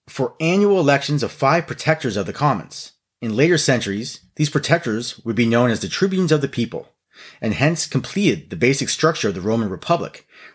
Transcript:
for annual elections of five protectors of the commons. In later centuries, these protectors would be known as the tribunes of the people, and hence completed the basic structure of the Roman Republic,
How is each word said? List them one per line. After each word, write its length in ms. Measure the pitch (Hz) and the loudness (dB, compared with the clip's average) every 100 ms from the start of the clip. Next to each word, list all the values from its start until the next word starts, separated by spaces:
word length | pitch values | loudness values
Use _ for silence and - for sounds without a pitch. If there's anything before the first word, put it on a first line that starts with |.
| - | -16
for 280 | - 127 - | -4 -4 -2
annual 400 | 160 185 208 196 | 0 2 4 4
elections 420 | 143 139 - 147 | 4 2 0 -2
of 80 | 110 | -2
five 340 | - 135 165 - | 0 2 2 -2
protectors 520 | - 151 156 131 101 | -6 -2 0 0 -2
of 80 | 90 | -4
the 80 | |
commons. 580 | - 147 107 65 - - _ _ _ | 0 0 0 -4 -14 -16 _ _ _
In 160 | 117 107 | -4 2
later 200 | 156 170 | 2 4
centuries, 600 | - 123 104 98 131 - _ - | 2 0 -2 -6 -8 -14 _ -4
these 140 | 151 | -2
protectors 680 | 151 - 170 123 110 120 - | 0 0 0 0 -4 -6 -8
would 160 | 113 107 | -4 0
be 80 | 117 | 2
known 260 | 117 123 | 4 2
as 80 | 110 | 0
the 80 | 95 | -4
tribunes 440 | - 190 185 175 | -2 0 2 2
of 100 | 151 | 2
the 80 | 139 | 0
people, 400 | - 117 - - _ _ - - - | -2 -4 -6 -12 _ _ -20 -20 -6
and 140 | 110 | -4
hence 340 | 95 147 165 - | 0 0 0 -2
completed 640 | 139 - 196 202 95 - | -2 -2 0 2 0 -4
the 60 | 85 | 0
basic 340 | 120 139 117 | 2 2 -2
structure 400 | - 156 165 110 | 0 0 2 -2
of 40 | |
the 60 | 95 | -2
Roman 300 | 95 117 107 | -2 0 -2
Republic, 580 | 90 - 170 95 - _ - - | -6 -2 -2 -2 -12 _ -20 -20